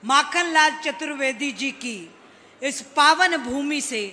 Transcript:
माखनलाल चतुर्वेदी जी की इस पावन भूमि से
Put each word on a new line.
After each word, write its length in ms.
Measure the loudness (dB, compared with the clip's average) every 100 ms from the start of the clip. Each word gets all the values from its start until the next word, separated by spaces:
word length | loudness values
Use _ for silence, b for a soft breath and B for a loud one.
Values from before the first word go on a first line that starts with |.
माखनलाल 680 | 4 2 2 -2 2 4 4 2
चतुर्वेदी 680 | -8 -6 -8 -4 -4 -2 -6
जी 180 | -4 -8
की 360 | -6 -10 -10 -14 -20 -20 b b b
इस 200 | -6 -6 -6 4
पावन 420 | 6 6 4 2
भूमि 420 | -2 -4 -2 -4
से 200 | -4 -6 -8